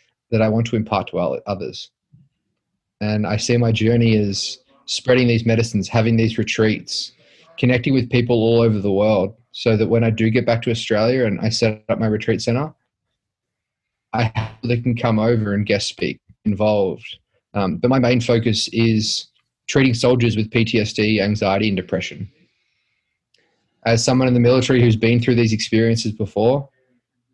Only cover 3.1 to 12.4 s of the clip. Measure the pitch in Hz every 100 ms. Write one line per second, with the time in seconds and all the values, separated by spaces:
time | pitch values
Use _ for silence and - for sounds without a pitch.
3.1 | 107 98 104 - 120 117 113 110 117 117
4.1 | 110 104 98 - - _ _ - - -
5.1 | 127 123 117 117 113 110 104 92 117 113
6.1 | 113 113 110 107 - 110 104 - - -
7.1 | _ _ _ _ - 120 123 131 135 117
8.1 | 123 120 120 113 117 117 107 101 98 107
9.1 | 104 95 - _ - 120 107 107 117 117
10.1 | 113 110 117 117 117 120 110 - 107 113
11.1 | 131 117 95 110 - 113 107 - - 110
12.1 | 107 110 113